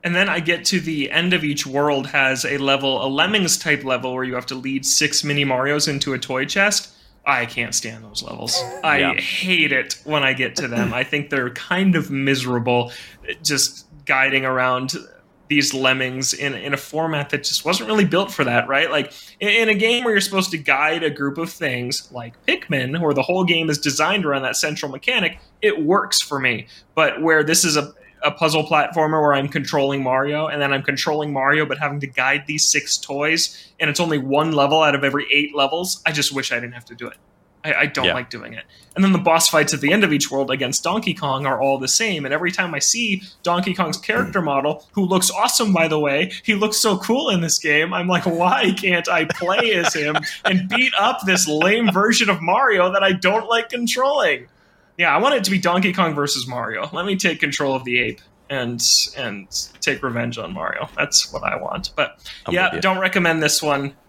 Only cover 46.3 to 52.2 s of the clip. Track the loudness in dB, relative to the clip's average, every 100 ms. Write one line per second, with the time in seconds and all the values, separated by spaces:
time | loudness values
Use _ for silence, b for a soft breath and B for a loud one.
46.3 | B -2 0 2 2 2 0 0 0 2
47.3 | 0 0 0 2 2 2 0 2 2 2
48.3 | 2 2 4 2 2 2 0 2 0 0
49.3 | -2 0 2 2 2 2 0 0 -2 -4
50.3 | -4 0 0 0 0 0 2 0 0 0
51.3 | 2 2 2 2 4 2 2 2 2